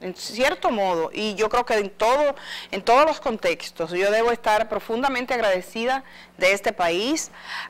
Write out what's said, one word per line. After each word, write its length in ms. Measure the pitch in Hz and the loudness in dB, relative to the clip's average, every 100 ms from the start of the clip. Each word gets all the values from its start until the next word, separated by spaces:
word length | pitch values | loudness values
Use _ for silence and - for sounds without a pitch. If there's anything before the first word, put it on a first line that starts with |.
en 140 | 185 | -12
cierto 560 | 175 - 220 269 339 370 | -10 -8 0 0 2 0
modo, 400 | 220 190 170 160 | 0 0 0 -2
y 220 | - 214 | -4 -4
yo 140 | 185 214 | -2 0
creo 160 | 240 | 0
que 80 | 269 | 0
en 160 | 220 196 | 0 -2
todo, 460 | - 220 269 294 285 - - - | 0 2 4 2 -2 -10 -14 -10
en 120 | 190 | -4
todos 240 | 185 247 311 | 4 6 6
los 140 | 294 | 2
contextos, 720 | 277 226 180 156 - - 165 | -2 -2 0 -2 -6 -8 -4
yo 180 | 180 196 | 0 2
debo 200 | 220 233 | 4 2
estar 380 | 233 226 214 220 | 0 2 2 2
profundamente 640 | 214 - 226 277 254 254 | -4 -4 -2 0 -2 -2
agradecida 720 | 254 214 185 180 226 240 262 262 - - - | 0 2 0 -2 -4 -2 -2 -6 -20 -18 0
de 160 | 180 | 2
este 220 | 196 226 | 2 0
país, 560 | 214 170 170 240 311 - - - - | 0 0 0 0 -2 -6 -12 -12 -12